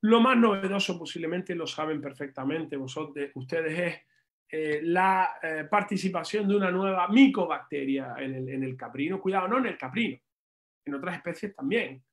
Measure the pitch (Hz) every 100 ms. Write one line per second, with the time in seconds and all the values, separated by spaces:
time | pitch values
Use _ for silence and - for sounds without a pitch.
0 | 214 233 240 247 233 196 190 196 190 175
1 | 160 170 160 180 180 170 156 - 156 151
2 | 139 135 139 135 135 160 156 143 131 156
3 | 151 143 143 - 127 165 160 160 175 156
4 | _ _ _ _ _ 156 156 151 165 175
5 | 190 190 185 - 165 156 151 208 196 190
6 | 190 175 160 214 196 202 185 180 196 190
7 | 180 220 269 214 170 147 - 143 135 135
8 | 131 120 135 131 131 135 135 127 117 131
9 | 147 190 190 190 185 247 240 165 131 180
10 | 220 127 _ _ _ _ _ _ - 139
11 | 165 175 175 165 208 - 139 220 196 135
12 | _